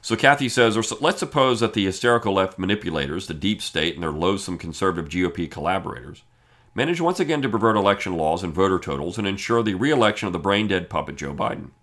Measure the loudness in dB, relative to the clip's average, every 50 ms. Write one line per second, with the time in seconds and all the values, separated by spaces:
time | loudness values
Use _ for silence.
0 | -2 -2 -2 4 6 4 6 6 2 0 4 4 4 6 4 2 -2 -2 -4 0
1 | 0 0 0 0 -6 -2 2 2 4 4 4 2 2 0 2 0 0 0 -2 0
2 | 2 2 2 4 2 2 2 2 2 0 -2 -4 0 0 0 0 -2 -4 -4 -2
3 | -4 -4 -4 -8 -6 -8 -8 -4 -2 -2 -2 -2 -6 -6 -4 -2 -2 -2 -2 -4
4 | -6 -6 -4 0 0 0 0 0 -4 -8 -8 -8 -8 -12 -6 0 0 0 0 0
5 | -6 -4 -2 0 0 0 0 -4 -8 -6 -6 -4 -2 -2 -2 -2 -4 -6 -10 -10
6 | -12 -16 -18 -20 _ _ _ _ _ _ _ _ _ _ _ -2 -2 -2 0 0
7 | 0 0 2 2 2 2 2 0 0 0 0 2 4 4 4 4 4 4 2 2
8 | -2 -4 -2 0 0 0 0 -2 -4 -4 2 2 4 4 4 0 0 -4 -6 -4
9 | -4 -6 -6 -4 -4 -4 -4 -4 -2 0 2 2 2 0 0 0 0 2 4 4
10 | 4 4 2 0 -4 -4 -4 -2 0 2 2 2 2 2 0 -2 -2 -2 -4 -4
11 | -4 -4 -8 -10 -8 -8 -6 -4 -4 -4 -4 -6 -12 -16 _ _